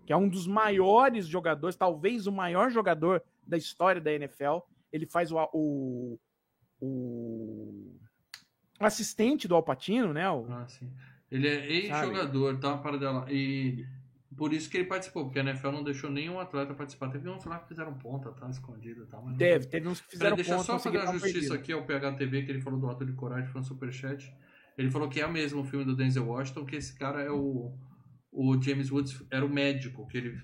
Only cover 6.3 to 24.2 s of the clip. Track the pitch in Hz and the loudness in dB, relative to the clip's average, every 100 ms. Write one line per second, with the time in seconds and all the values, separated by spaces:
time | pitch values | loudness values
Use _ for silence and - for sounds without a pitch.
6.3 | _ _ _ _ _ 131 131 123 120 117 | _ _ _ _ _ -6 -4 -6 -6 -8
7.3 | 113 107 107 107 101 101 - 110 _ _ | -8 -8 -10 -12 -14 -16 -20 -20 _ _
8.3 | - _ _ _ - 214 214 208 - 233 | -20 _ _ _ 2 2 2 -2 2 4
9.3 | 302 180 165 156 131 - 240 196 147 190 | 4 4 4 4 -2 0 2 2 2 0
10.3 | 143 117 123 120 - 127 - - - _ | 0 -4 -8 -12 -14 -14 -14 -20 -20 _
11.3 | 131 143 143 143 170 202 147 165 196 147 | 0 2 2 0 0 0 0 0 -2 0
12.3 | 135 135 131 139 139 151 139 139 127 131 | 2 0 0 -2 -2 -4 -2 -2 -2 -2
13.3 | 139 135 135 131 123 - - - _ _ | -2 0 0 -2 -2 -8 -14 -20 _ _
14.3 | 135 151 156 - 185 180 185 - 170 135 | -4 -2 -2 -2 -2 0 -4 -4 -6 -2
15.3 | 135 135 135 139 147 143 135 147 139 160 | 0 0 0 -2 -2 -4 -4 -4 -4 -4
16.3 | 185 180 143 139 139 139 - 131 139 180 | -6 -4 -4 -4 -6 -10 -8 -6 -6 -8
17.3 | 185 165 170 - 165 160 131 131 135 123 | -10 -10 -10 -10 -10 -10 -10 -8 -8 -8
18.3 | - 127 127 - 110 117 117 - 107 127 | -10 -10 -10 -12 -14 -14 -14 -16 -12 -6
19.3 | 131 175 160 131 165 170 175 - 175 196 | 2 6 6 2 -4 -4 -6 -10 0 2
20.3 | 190 180 180 180 185 185 180 185 180 196 | 2 2 0 2 -2 0 0 0 0 0
21.3 | 170 139 147 - 156 139 139 139 131 127 | 0 -2 -2 -2 -4 -2 -2 -2 -2 -2
22.3 | 135 131 135 135 131 131 127 131 131 123 | 0 -2 -4 -4 -2 -2 -2 -6 -4 -4
23.3 | 127 131 131 131 - 127 - 135 143 | -4 -4 -6 -8 -6 -8 -6 -8 -8